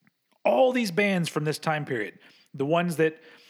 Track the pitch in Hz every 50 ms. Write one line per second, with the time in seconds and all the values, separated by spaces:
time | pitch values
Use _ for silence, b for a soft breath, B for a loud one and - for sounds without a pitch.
0 | _ _ _ _ _ _ _ _ - - - 247 269 254 247 254 240 202 170 190
1 | 208 202 196 180 170 - - 160 151 156 147 - - 160 156 151 147 - 135 117
2 | 104 92 - - b b b b b b b 135 135 143 160 170 175 175 165 139
3 | 160 160 156 - B B B B B B